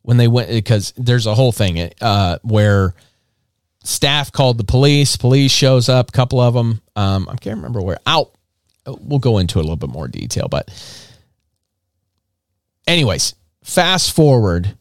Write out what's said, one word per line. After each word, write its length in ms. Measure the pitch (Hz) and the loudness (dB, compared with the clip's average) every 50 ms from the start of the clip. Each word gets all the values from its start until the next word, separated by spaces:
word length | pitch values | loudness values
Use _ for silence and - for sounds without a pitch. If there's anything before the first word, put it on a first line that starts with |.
when 160 | _ 120 120 | _ 2 2
they 100 | 120 120 | 4 4
went, 220 | 117 117 123 110 78 | 4 2 2 0 -2
because 440 | 117 113 104 - 120 104 95 - _ | -4 -4 0 0 0 0 0 -6 _
there's 300 | - 127 120 123 123 107 | -4 0 0 0 0 0
a 80 | 110 104 | 0 0
whole 160 | 120 135 123 | 2 2 2
thing, 400 | 110 - 110 92 85 85 87 87 - _ | 2 0 -2 -2 -2 -4 -6 -8 -8 _
uh, 360 | 107 98 101 101 98 87 85 - | -2 -2 0 0 0 0 -2 -4
where 540 | - 113 110 107 104 104 101 101 95 90 - _ _ _ _ _ _ _ _ _ _ _ _ _ _ _ _ _ _ | -4 -2 2 2 4 4 4 2 2 0 -2 _ _ _ _ _ _ _ _ _ _ _ _ _ _ _ _ _ _
staff 480 | - - - - 139 143 147 139 - | -10 -6 -2 0 0 0 -2 -4 -4
called 260 | - - 139 127 120 | -2 0 2 2 2
the 60 | 113 107 | 0 -2
police, 520 | - - 127 139 143 143 143 143 - - | 0 2 4 4 4 4 4 2 0 -2
police 360 | - - 123 131 139 139 135 | 0 0 2 4 4 4 2
shows 360 | - - 143 131 131 127 117 | 2 2 2 4 4 2 2
up, 220 | - 127 127 120 - | 2 2 0 0 0
a 20 | |
couple 280 | - - 123 123 135 127 | 0 -2 0 0 0 0
of 160 | 123 123 120 | 2 2 2
'em. 260 | 127 117 117 113 107 _ _ _ 104 | 0 0 -2 -2 -4 _ _ _ -2
Um, 300 | 101 98 98 98 90 - | -2 0 0 -2 -4 -6
I 80 | - | -10
can't 180 | 123 - 98 220 | -12 -10 -10 -10
remember 260 | 214 76 65 - 101 | -10 -10 -8 -8 -6
where. 160 | 90 95 87 - _ | -4 -6 -6 -4 _
Out. 260 | - 156 160 139 _ _ _ _ _ _ _ _ _ _ _ _ | 0 0 0 0 _ _ _ _ _ _ _ _ _ _ _ _
We'll 340 | - - - 104 123 143 139 | -18 -16 -16 -8 -4 -4 0
go 180 | - 123 110 | 2 2 2
into 200 | 101 90 82 - 85 | 2 0 0 0 -2
a 20 | |
little 160 | 78 78 82 | -2 -2 -4
bit 120 | - 76 67 | -6 -8 -10
more 200 | 62 80 76 65 | -10 -10 -10 -10
detail, 400 | - - - - - - - - | -10 -10 -10 -8 -6 -6 -4 -4
but 200 | - 67 - - - - - - - - - - _ _ _ _ _ _ _ _ _ _ _ _ _ _ _ _ _ _ _ _ _ _ _ _ _ _ _ _ _ _ _ _ _ _ _ | -4 -6 -6 -8 -18 -20 -20 -20 -20 -20 -20 -20 _ _ _ _ _ _ _ _ _ _ _ _ _ _ _ _ _ _ _ _ _ _ _ _ _ _ _ _ _ _ _ _ _ _ _
anyways, 500 | - 170 175 147 113 90 - - - - _ _ _ _ _ _ | -2 0 0 2 0 0 -2 -4 -6 -6 _ _ _ _ _ _
fast 480 | - - 185 170 175 190 180 - - | -4 -2 0 0 0 0 -2 -2 -2
forward 640 | - - 156 147 135 120 107 95 85 87 87 101 - _ | 2 2 4 4 4 4 2 2 0 -2 -2 -4 -8 _